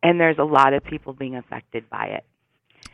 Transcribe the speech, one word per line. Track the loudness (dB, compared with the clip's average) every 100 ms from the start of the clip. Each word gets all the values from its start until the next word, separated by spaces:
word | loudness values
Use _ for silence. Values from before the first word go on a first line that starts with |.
And | 2 4
there's | 2 2
a |
lot | 2 4 4
of | 2
people | -4 -14 -12
being | -12 -10 -10
affected | -12 -16 -10 -12 -10
by | -10 -8
it. | -8 -12 _ _ _ _ _ -8